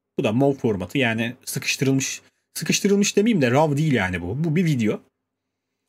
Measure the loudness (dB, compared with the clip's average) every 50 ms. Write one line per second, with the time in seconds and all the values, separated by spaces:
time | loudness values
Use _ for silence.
0 | _ _ _ -4 -2 0 2 2 2 2 0 0 -2 -2 -2 -2 -4 -4 -2 0
1 | 0 0 0 -2 -4 -6 -6 -10 -12 -10 -10 -8 -6 -4 -4 -2 0 0 0 0
2 | -2 -4 -8 -12 _ _ _ _ _ _ -12 -8 -4 -2 -2 0 2 2 2 2
3 | 2 2 2 2 2 2 2 2 2 2 4 4 4 2 2 0 0 2 2 2
4 | 0 0 -2 -4 -6 -6 -4 -4 -2 0 0 0 2 0 0 0 0 -2 -2 -4
5 | -8 _ _ _ _ _ _ _ _ _ _ _ _ _ _ _ _